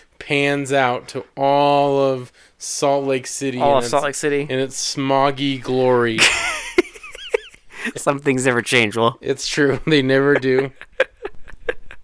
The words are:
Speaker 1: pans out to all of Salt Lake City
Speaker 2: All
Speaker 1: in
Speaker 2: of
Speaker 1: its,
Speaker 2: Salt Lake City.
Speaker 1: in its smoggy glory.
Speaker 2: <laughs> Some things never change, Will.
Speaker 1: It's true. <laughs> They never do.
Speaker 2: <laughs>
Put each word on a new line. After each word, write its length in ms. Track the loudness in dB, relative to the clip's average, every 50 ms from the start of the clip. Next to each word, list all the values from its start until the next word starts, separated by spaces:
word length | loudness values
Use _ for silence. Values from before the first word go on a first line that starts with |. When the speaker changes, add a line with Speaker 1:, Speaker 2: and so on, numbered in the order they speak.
| _ _ _ -14
Speaker 1:
pans 540 | -6 -2 0 0 2 0 0 -2 -2 0
out 360 | 0 2 2 2 0 -2 -6 -10
to 160 | -12 -12 -12 -10 _
all 600 | -2 0 2 4 4 4 4 4 4 4 2 2 2
of 300 | 2 2 0 -2 -6 -12 _ _ -20 _ _ -14
Salt 460 | -12 -10 -4 -2 0 2 2 2 0
Lake 200 | 0 -2 -2 -4
City 320 | -6 -8 -6 -6 -4 -2 0
Speaker 2:
All 140 | 2 4
Speaker 1:
in 60 | 4 4
Speaker 2:
of 60 | 2
Speaker 1:
its, 60 | 2
Speaker 2:
Salt 140 | 0 0 0
Lake 100 | -2 -2
City. 280 | -4 -2 -2 -2 -2
Speaker 1:
in 160 | -2 -2 -2 -2
its 360 | -2 -4 -4 -6 -6 -6 -4
smoggy 680 | -4 0 2 4 4 4 2 2 0 -2 -2 -2 -4
glory. 560 | -4 -2 0 2 4 4 4 4 2 2 2 2
Speaker 2:
<laughs> 1700 | 2 2 2 0 -4 -6 -6 -8 -10 -4 0 0 0 0 -4 -20 -20 -18 -18 -18 -8 -6 -6 -6 -6 -8 -20 -20 _ -20 -14 -10 -10 -8 -8
Some 220 | -4 -2 -2 -2 0
things 260 | 0 0 0 2 2
never 160 | 0 0 0
change, 360 | 0 2 2 2 2 2 2
Will. 200 | 2 2 2 0 -2
Speaker 1:
It's 260 | -4 -4 -4 -4 -4 -4
true. 320 | 0 2 2 2 2 0
<laughs> 40 | 0
They 160 | 2 2 2
never 320 | 4 4 2 4 4 4 2
do. 380 | 2 2 2 2 0 0 -2 -6
Speaker 2:
<laughs> 60 | -14 -20 -6 -4 -4 -4 -4 _ -14 -14 -12 -10 -10 -12 -10 -12 -10 -6 -6 -6 -6 -8 -12 -12 -14